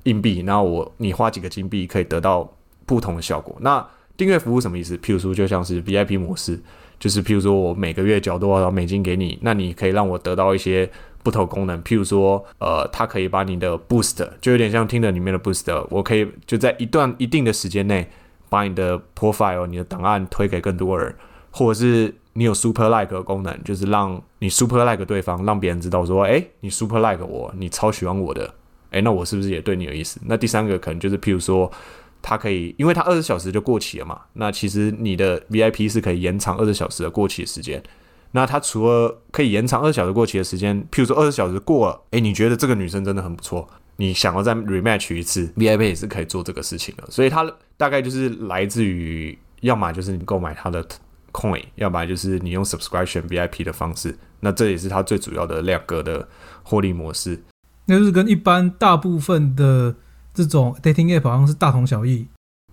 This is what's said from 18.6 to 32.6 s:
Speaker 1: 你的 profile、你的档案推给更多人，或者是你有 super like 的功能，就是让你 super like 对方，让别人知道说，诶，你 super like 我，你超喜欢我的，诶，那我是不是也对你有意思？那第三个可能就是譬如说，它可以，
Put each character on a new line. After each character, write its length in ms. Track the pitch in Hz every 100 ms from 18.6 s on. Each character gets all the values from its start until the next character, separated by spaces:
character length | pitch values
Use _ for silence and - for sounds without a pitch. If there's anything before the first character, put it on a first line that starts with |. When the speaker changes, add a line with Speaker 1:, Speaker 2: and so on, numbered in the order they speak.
Speaker 1:
你 100 | 101
的 260 | 92 90 90 - -
profile、 520 | 107 104 101 90 87
你 80 | 87
的 80 |
档 180 | 87 90
案 240 | 95 101 92
推 220 | - 101
给 120 | 87
更 160 | 98 90
多 220 | 92 90
人， 160 | 69 - - - -
或 200 | - 120
者 60 | 110
是 340 | 123 117 110 - _
你 100 | 113
有 100 | 117
super 360 | 98 117 113 110
like 180 | 113 95
的 160 | 92
功 220 | 92 98
能， 120 | 92 64
就 140 | - 95
是 100 | 98
让 340 | 104 98 90 - -
你 80 | 98
super 360 | - 123 120
like 200 | 120 101
对 180 | 92 101
方， 220 | 92 87
让 160 | 101 104
别 100 | 92
人 100 | 87
知 80 | 90
道 160 | 90
说， 200 | 87 95
诶， 260 | 98 139 175 _
你 100 | 101
super 300 | - 107 113
like 260 | 110 90
我， 300 | - - - 92
你 120 | 90
超 240 | - 107
喜 120 | -
欢 160 | 87 98
我 140 | 85
的， 180 | 71 - - _ _ -
诶， 100 | 98
那 100 | 113
我 120 | 95
是 120 | 85 104
不 60 |
是 80 | 98
也 100 | 85
对 160 | 90 92
你 80 |
有 80 | 78
意 100 | 76
思？ 160 | - -
那 120 | 117 113
第 120 | 113
三 180 | 110 107
个 100 | 92
可 140 | -
能 80 | 82
就 100 | 98
是 80 | 98
譬 160 | 104
如 60 | 92
说， 320 | - 95 90 - - - - _
它 140 | - 110
可 140 | 107
以， 240 | 92